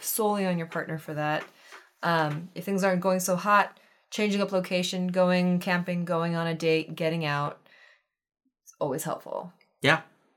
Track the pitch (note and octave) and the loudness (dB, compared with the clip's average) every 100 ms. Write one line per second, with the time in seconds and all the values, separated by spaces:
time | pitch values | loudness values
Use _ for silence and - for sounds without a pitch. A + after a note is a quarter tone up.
0 | - - G#3+ G#3 F#3+ F3 E3 E3 - D#3+ | -4 -2 0 2 0 0 -2 -6 -6 -6
1 | - D3+ D3+ D3+ - - - - - _ | -6 -4 -2 -2 -4 -14 -20 -20 -20 _
2 | E3+ E3 D3+ D3 F3 - F3 G3 F#3+ F#3 | 0 2 2 -2 -8 -10 -4 0 2 2
3 | F#3+ F#3 F#3 F3+ F#3+ G#3 - - _ _ | 2 2 0 0 4 4 4 -2 _ _
4 | _ - G#3 G3+ G3 G3 F3+ F3+ F3+ F#3 | _ -2 0 0 0 0 0 0 0 -2
5 | F3+ F3+ F3+ F3+ F3+ F3+ F#3 F3 F3 F3 | 0 2 4 4 4 2 2 -2 0 -4
6 | F3 E3+ E3+ E3+ E3 D#3+ D#3+ D#3+ D#3 D#3+ | -2 0 0 0 -2 -2 2 2 0 -2
7 | E3 E3 D#3 C#3+ C#3+ - _ - - _ | -2 0 0 -2 -2 -6 _ -20 -20 _
8 | _ _ _ _ _ _ _ - D3+ C3 | _ _ _ _ _ _ _ -6 -4 -4
9 | - - - - F3 - _ _ C3 D#3 | -6 -8 -8 -10 -10 -14 _ _ 2 2
10 | - _ _ | 0 _ _